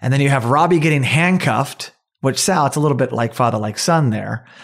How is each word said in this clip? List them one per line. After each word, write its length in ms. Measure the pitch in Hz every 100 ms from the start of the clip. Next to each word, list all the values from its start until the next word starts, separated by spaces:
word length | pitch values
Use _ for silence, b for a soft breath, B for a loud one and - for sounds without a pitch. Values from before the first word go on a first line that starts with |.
And 120 | 117
then 80 | 135
you 80 | 139
have 160 | 139 117
Robbie 320 | 139 170 175
getting 240 | 160 151
handcuffed, 920 | 123 151 175 185 - 113 135 - - - _ _
which, 180 | 135 131
Sal, 300 | - 180 139
it's 80 | 151
a 40 |
little 160 | 151 131
bit 160 | 127
like 220 | 120 117
father, 240 | - 120 107
like 220 | 107 107
son 320 | - 165 139
there. 340 | 110 101 113 B B